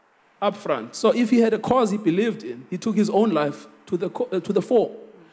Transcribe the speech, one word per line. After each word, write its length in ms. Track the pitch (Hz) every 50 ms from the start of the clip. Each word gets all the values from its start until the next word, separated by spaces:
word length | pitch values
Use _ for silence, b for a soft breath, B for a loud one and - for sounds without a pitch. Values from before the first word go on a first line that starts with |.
| _ _ _ _ _ _ _ -
up 140 | 196 208 208
front. 400 | - - 180 147 120 110 123 -
So 140 | - - 220
if 200 | 214 240 247 220
he 100 | 254 233
had 140 | 226 226 220
a 60 | 214
cause 320 | 214 - 254 262 233 202
he 60 | 196 202
believed 440 | - 165 165 185 226 233 180 -
in, 240 | - 123 120 123 135 -
he 80 | 180 185
took 180 | - 233 202
his 140 | 208 202 214
own 220 | - 196 226 220
life 360 | 165 151 147 143 143 - - - - - _ -
to 100 | 180 170
the 120 | 196 180
co-, 200 | - - - -
uh, 80 | 190 185
to 140 | - - -
the 80 | 202
fore. 340 | - - 254 226 175 - - - - - - b b b